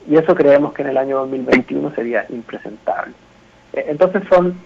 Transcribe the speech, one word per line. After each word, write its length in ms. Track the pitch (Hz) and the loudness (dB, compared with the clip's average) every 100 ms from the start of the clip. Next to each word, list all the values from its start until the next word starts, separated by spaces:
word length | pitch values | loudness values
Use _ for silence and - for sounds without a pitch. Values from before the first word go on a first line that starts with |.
| - | 0
Y 80 | 156 | 2
eso 180 | 160 | 4
creemos 380 | 175 147 143 147 | 4 6 4 2
que 100 | - | -4
en 60 | 139 | -2
el 80 | 131 | -2
año 220 | 135 135 | 0 -2
dos 100 | 135 | -2
mil 140 | 131 | -4
veintiuno 500 | 127 127 - 143 147 | -2 -2 -2 -4 -4
sería 300 | - 120 110 - | -6 -4 -4 -4
impresentable. 840 | 120 - - 101 107 - - - - _ _ _ _ _ | -10 -12 -14 -14 -10 -6 -6 -8 -14 _ _ _ _ _
Eh, 140 | - 143 | -8 -6
entonces 340 | 151 185 190 190 | 0 2 0 2
son, 280 | 180 180 180 | 2 2 -2